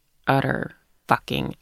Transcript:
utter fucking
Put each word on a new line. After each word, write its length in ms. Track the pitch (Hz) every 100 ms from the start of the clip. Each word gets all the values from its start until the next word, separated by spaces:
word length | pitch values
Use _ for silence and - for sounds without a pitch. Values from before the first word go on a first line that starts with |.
| _ _ -
utter 420 | 135 131 - - - _ _ -
fucking 480 | 120 - 71 65 -